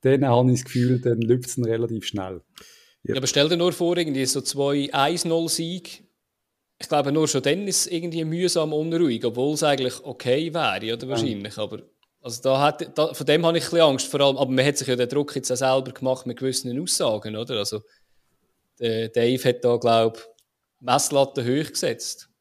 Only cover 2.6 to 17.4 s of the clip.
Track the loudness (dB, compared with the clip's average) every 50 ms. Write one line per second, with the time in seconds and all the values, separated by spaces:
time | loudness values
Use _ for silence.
2.6 | -20 -20 -20 -20 _ _ _ _ _ -4 -4 -2 -2 0 2 2 2 2 2 2
3.6 | 2 0 0 0 0 0 2 0 0 -2 0 -2 0 0 -2 -2 -4 -6 -4 -2
4.6 | 0 0 0 0 -2 -2 0 2 2 2 0 -2 -2 0 0 0 0 -2 -4 -4
5.6 | -4 -6 -6 -10 -10 -14 -20 -20 _ _ _ _ _ _ _ _ _ _ _ _
6.6 | _ _ _ _ -8 -2 0 0 0 2 2 2 2 2 0 0 2 0 0 0
7.6 | -2 -2 -2 -2 -2 -2 -4 -6 -6 -4 -4 -4 -4 -4 -2 0 0 0 0 0
8.6 | 0 0 -2 -2 -2 -2 0 2 2 2 0 0 -2 -4 -2 0 -2 -2 0 0
9.6 | 2 2 2 2 0 -4 -4 -6 -14 -14 -14 -8 0 0 0 0 0 -2 -4 -2
10.6 | -2 0 -2 -2 -4 -6 -6 -6 -6 -6 -4 -2 -2 -2 -2 -4 -8 -10 -8 -8
11.6 | -8 -8 -8 -12 -16 _ _ _ _ _ _ _ _ -12 -12 -4 0 0 2 4
12.6 | 4 2 2 0 -8 -8 -2 0 0 0 0 -6 0 2 2 4 4 2 2 2
13.6 | -2 0 4 6 6 6 6 2 -2 -4 0 2 4 4 4 2 0 0 2 2
14.6 | 2 2 2 0 0 -2 0 0 0 0 0 -2 -2 -2 -4 -8 -4 -4 -4 0
15.6 | 0 2 2 2 0 -4 -10 -6 -2 -2 -2 -2 -4 -10 -8 -4 -4 -2 -2 -2
16.6 | -4 -4 -6 -6 -4 -4 -2 0 0 0 0 0 -4 -6 -8 -8